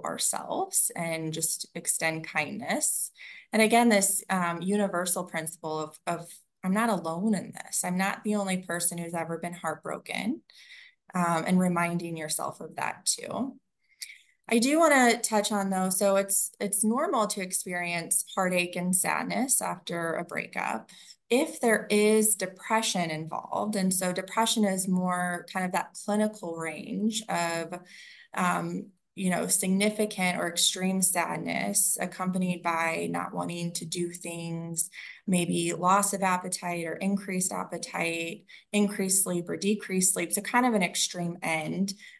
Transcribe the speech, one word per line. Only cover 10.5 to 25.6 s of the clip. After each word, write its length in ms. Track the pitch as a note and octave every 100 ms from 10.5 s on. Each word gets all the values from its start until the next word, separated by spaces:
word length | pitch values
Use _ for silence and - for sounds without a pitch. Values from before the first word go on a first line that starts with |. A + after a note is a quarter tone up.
| - - - - _ - F#3
um, 280 | E3+ E3 D#3+
and 120 | F#3
reminding 560 | F#3 E3+ E3+ F3 E3+ D#3+
yourself 460 | D#3 - - -
of 140 | D#3+ -
that 320 | - - -
too. 520 | - - - C4+ - _ _ _ _ - - _ _ -
I 120 | A#3
do 200 | B3+ D#4
wanna 400 | E4 C#4 B3 A#3
touch 300 | - G#3+ G3+
on 200 | G#3 G3
though, 180 | F#3+ F#3
so 280 | F#3 G3+ G3
it's, 340 | G3 - - -
it's 240 | G3+ -
normal 420 | G#3+ A#3+ F4 C4 G#3
to 140 | G#3
experience 840 | F#3 - F#3+ F3 F3 E3+ D#3+ - - -
heartache 400 | F#3 F3+ F3 F3
and 200 | F3+ F#3
sadness 640 | F3 D#2 F3 F3+ C4 -
after 520 | F#3 F3 - E3+ E3
a 100 | D#3+
breakup. 680 | - - - - - A3 - - - - -
If 320 | A#3+ D#4 -
there 240 | A#3 G#3+ -
is 440 | G#3 G#3+ A3 G#3+ -
depression 760 | F#3 - - A3+ A3+ F#3 E3
involved, 640 | D#3 D#3+ - - F#3+ G#3 G3+
and 180 | F#3
so 180 | F#3 F#3
depression 540 | F3+ F#3 - A3+ A#3 G#3
is 220 | F#3+ F#3+
more 580 | F3+ F3+ F3+ F3+ F3 -
kind 100 | F#3+